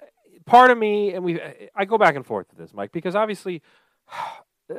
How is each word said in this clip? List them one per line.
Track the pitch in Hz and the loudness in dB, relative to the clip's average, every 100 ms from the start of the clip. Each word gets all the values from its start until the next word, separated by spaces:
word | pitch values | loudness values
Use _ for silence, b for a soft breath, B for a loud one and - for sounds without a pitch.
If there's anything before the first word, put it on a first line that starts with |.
| - _ _ _ - | -16 _ _ _ 4
part | 240 254 | 6 8
of | 233 | 4
me, | 214 208 202 | 0 0 -2
and | 180 | -4
we, | 180 165 160 - 101 208 | -6 -6 -8 -16 -14 -8
I | 196 | -2
go | 226 | 2
back | 185 143 | 2 2
and | - | -4
forth | 107 90 | -10 -10
with | 90 | -16
this, | 82 | -18
Mike, | 101 104 | -12 -12
because | 170 180 202 | -8 -6 -4
obviously, | 214 196 190 170 - B B B B | -4 -6 -10 -12 -14 B B B B
<sighs> | B B B B _ - | B B B B _ -18